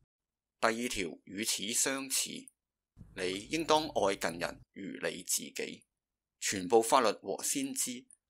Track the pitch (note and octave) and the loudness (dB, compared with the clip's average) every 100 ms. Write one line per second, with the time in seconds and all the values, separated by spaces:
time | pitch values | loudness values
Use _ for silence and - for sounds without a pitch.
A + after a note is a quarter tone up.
0 | _ _ _ _ _ _ A2+ A2+ A#2+ G#2+ | _ _ _ _ _ _ 2 2 -2 -2
1 | E2+ - - F#2+ A2+ - G2+ A#2+ C#3+ C3+ | -4 -6 -10 -4 -2 -2 0 0 0 0
2 | C3+ - - C#3 - _ _ _ _ - | -2 -2 -2 -6 -14 _ _ _ _ -20
3 | - F#2+ F#2 F#2+ A#2 D#3+ D#3 D#3 D#3 A2 | -14 -4 -4 -4 -4 -2 4 4 4 2
4 | G2 G2 F2 E2+ E2 - - G2 F#2+ - | 2 2 -2 -2 -6 -6 -16 -14 -10 -6
5 | E2+ E2+ - - D2 - - - _ _ | -4 -4 -4 -4 -4 -8 -8 -10 _ _
6 | _ _ _ - - G2+ F2+ A2+ - C#3 | _ _ _ -8 -4 -4 4 4 6 6
7 | A2 - G2 - - C#3+ C3+ C3 B2+ B2 | 6 2 -4 -4 -2 -2 -4 -4 -4 -6
8 | - _ | -14 _